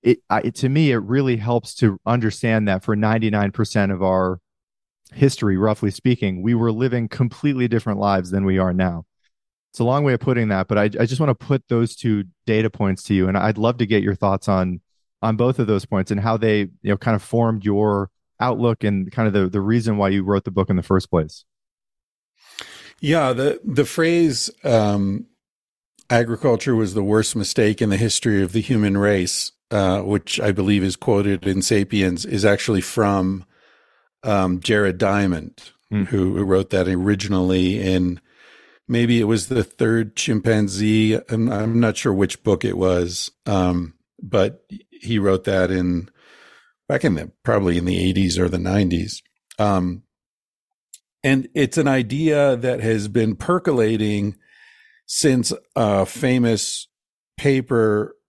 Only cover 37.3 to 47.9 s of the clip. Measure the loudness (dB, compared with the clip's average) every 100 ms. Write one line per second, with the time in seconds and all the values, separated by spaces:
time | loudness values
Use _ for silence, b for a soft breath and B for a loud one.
37.3 | 0 2 2 0 0 0 0 0 -4 b
38.3 | b b b b b -4 0 2 2 2
39.3 | 0 0 -2 -2 -2 0 0 -2 -6 -2
40.3 | -2 2 2 0 0 0 2 2 0 -2
41.3 | -2 -2 -2 0 2 0 0 -2 0 0
42.3 | -2 -2 0 -2 0 0 0 -2 -6 -10
43.3 | _ -2 0 2 0 -4 _ _ _ -2
44.3 | 0 0 -4 _ -20 _ -16 -4 0 0
45.3 | 0 0 0 0 0 0 -2 -6 b b
46.3 | b b b b b -4 -2 0 -2 -6
47.3 | _ -2 0 2 0 -2